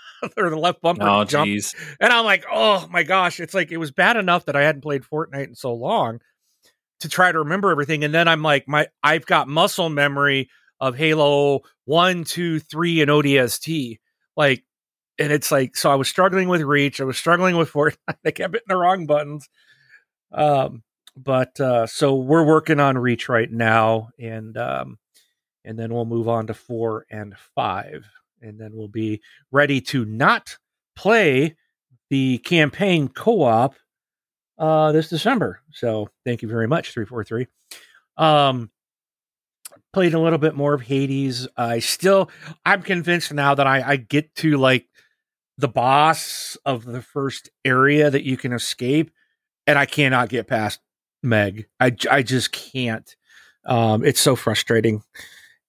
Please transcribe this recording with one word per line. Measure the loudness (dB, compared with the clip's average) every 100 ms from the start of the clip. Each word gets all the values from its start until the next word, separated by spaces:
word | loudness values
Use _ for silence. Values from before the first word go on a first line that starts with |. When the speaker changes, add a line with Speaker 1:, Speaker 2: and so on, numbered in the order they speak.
| -20 -14 -8 -4
Speaker 1:
or | -2
the | 0
left | -2 0
bumper | -2 0 2
Speaker 2:
Oh, | 2
Speaker 1:
to | 2
jump. | 0 0
Speaker 2:
jeez. | -2 -6 -12 -18 -2
Speaker 1:
And | 2
I'm | 2
like, | 2 0 0
"Oh | 0 2 2 0
my | -2
gosh." | 0 2 0 -4
It's | -6
like, | -4 -4
it | -6
was | -6
bad | 2 2 2
enough | 0 0 0
that | 0
I |
hadn't | 2 0
played | -4 -6
Fortnite | -6 -8 -8 -10 -12
in |
so | -10 -8
long | -6 -2 -2 -2 -6 -16 _ _ _ _ _ _ _
to | -6
try | 2 2
to | 2
remember | -2 -2 0
everything. | 0 -2 -2
And | 0
then | 2 2
I'm | 2
like, | 2 0 0
my, | -2 -2 _
I've | 0 0 2
got | 0 2
muscle | 0 0 0 -2
memory | 0 0 2 0 0 -4 _ _ _
of | -6 -2
Halo | 0 2 4 4 2 0 -4 _
one, | -2 2 2 0
two, | -6 -4 -2 -4
three, | -6 -4 -2 2
and | 4
O | 4
D | 4 2
S | 2 -4
T. | -6 -8 -8 -12 _ _ _ -2
Like, | 0 0 _ _ _ _ _ -6
and | -2
it's | -2 0
like, | -2 -2 0
so | 0
I |
was | 2 0
struggling | 2 2 2 0
with | 0
Reach. | 2 2 0 -2
I |
was | -6 -4
struggling | 0 2 2 0
with | 0
Fortnite. | 0 -2 -2 -10
<laughs> | -6
I | -6
kept | -4 -6
hitting | -6 -4
the | 0
wrong | 2 0 0
buttons. | -2 -2 -12 -18 _ _ _ _ _ _ _ _
Um, | -2 2 2 -2 -8 -20 _ -20 -12
but, | -2 -2 -2 -2
uh, | 0 0 0
so | 0 2 2
we're | 2 4
working | 6 4 4 2
on | 2 2
Reach | 0 -2 0
right | 0 0
now, | 0 2 4 2 0 -4 -14
and, | -14 -12 -12 -8
um, | -6 -6 -8 -16 _ _ _ _ _ _
and | -14 -10
then | -6
we'll | -6
move | -4 -4 -2
on | -2 -4
to |
four | -10 -10 -6 -4 -6 -10
and | -14 -14 -18 _
five, | -6 -4 -6 -10 -16 -20 _ _ _
and | -20 -18
then | -16
we'll | -14 -10
be | -6 -6 -6 _ _ _
ready | 0 2 0
to | -2 -4
not | -4 0 0 0 -4 -20 _ _ _
play | -6 0 2 4 2 0 -4 _ _ _ _ _
the | -2 0 -2
campaign | 0 2 2 0 0 0 -2
co-op, | -2 0 2 4 2 0 -4 _ _ _ _ _ _ _ -4
uh, | 0 2 4
this | 2 0
December. | -2 0 0 -2 -6 _
So | -6 -4 -4 -6 _
thank | -6 -6
you | -4
very | -2 0
much, | -2 -4
three | -10 -8
four | -8
three. | -6 -6 -8 _ _ -20 _ _ _ -2
Um, | 2 4 2 0 -8 _ _ _ _ _ _ _ _ _ -20 -20 _
played | 0 2
a | 2
little | 2 2
bit | 0
more | 0 -2
of | -2
Hades. | -2 -2 -2 -2 -4 -6 -8 -6
I | -4 -2
still, | -4 -2 2 2 2 -8 -20 -6
I'm | 0 0
convinced | 0 -4 0 -2 -2
now | 0 2
that | 2 2
I, | 2 0
I | -2
get | 0 -2 -2 -2
to, | 0 4
like, | 4 2 -2 _ _ _ _ _ _ -6
the | -4
boss | 0 2 4 4 2 -6 -12 -14 -8 -6
of | -6
the | -8 -12
first | -10 -6 -6 -8 -16 _
area | 0 4 4 6 4
that | 2
you | -2 -4
can | -4
escape, | -4 -6 -6 0 0 -2 _ _ _ _ _ 0
and | 2
I | 0
cannot | 0 2 2 0
get | -4 -4
past | -2 -2 -6 _ _ _ _
Meg. | 0 0 0 -4 -16 0
I | 0
j-, | 0 0
I | 0
just | 2 -2 -2
can't. | -8 -12 -6 -6 -6 -10 _ _ -20 _ _
Um, | -2 0 2 2
it's | 2 2
so | 2 2
frustrating. | 0 -4 0 0 2 -2 -8 -20 -20 -20 -20 _